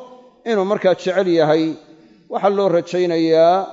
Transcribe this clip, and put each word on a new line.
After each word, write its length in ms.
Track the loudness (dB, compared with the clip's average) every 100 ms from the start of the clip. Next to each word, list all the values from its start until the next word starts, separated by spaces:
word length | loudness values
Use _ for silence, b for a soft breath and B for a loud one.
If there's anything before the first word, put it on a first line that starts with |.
| -8 -20 -20 _ -4
inuu 200 | -2 -2
markaa 300 | 0 0 0
jecel 320 | -2 -2 0
yahay, 360 | 2 2 2 -2 -6 -16 b b b -12
waxaa 240 | -2 -2 0
loo 120 | 0
rajaynayaa, 880 | 0 -2 -2 -2 0 0 4 4 2 -2